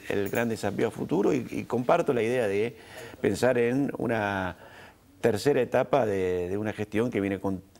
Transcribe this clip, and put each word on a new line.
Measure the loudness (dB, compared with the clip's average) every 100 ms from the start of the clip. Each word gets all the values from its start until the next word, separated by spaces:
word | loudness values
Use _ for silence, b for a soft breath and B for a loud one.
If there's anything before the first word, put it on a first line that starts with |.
| -4
el | -2 0
gran | 0 -2
desafío | -2 -2 0 -2
a |
futuro | -2 -2 0 2
y, | 0 -2
y | -8
comparto | -4 0 4 2 2
la | 0
idea | 2 0 0
de | 0 -2 -6 B B B B
pensar | -2 2 2 4
en | 2 2 -2 -2
una | -2 0 0 -2 -4 -8 B B B B -20 -2
tercera | 0 2 2 2
etapa | 2 0 2 2 2
de, | 0 0 0 -2
de | -4
una | -4
gestión | -6 -2 -2 0
que | 0
viene | -2 -2
con, | -4 -6 -8